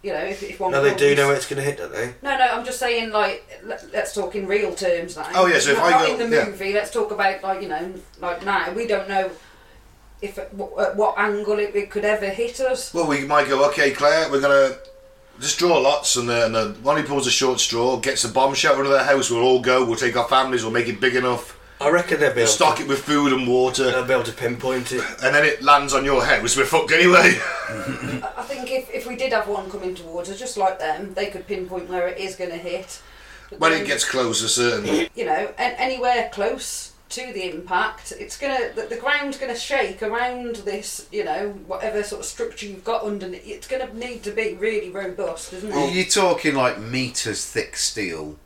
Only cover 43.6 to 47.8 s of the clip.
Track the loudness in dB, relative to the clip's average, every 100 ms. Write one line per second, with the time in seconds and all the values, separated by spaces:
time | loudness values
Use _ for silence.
43.6 | -8 -6 -6 -10 -10 -10 -6 -4 -4 -2
44.6 | -2 -2 -4 -8 -8 -6 -6 -6 -12 -10
45.6 | -4 -2 0 0 2 4 4 4 2 2
46.6 | 0 0 -4 -4 -4 -4 -4 -4 -4 -4
47.6 | -6 -4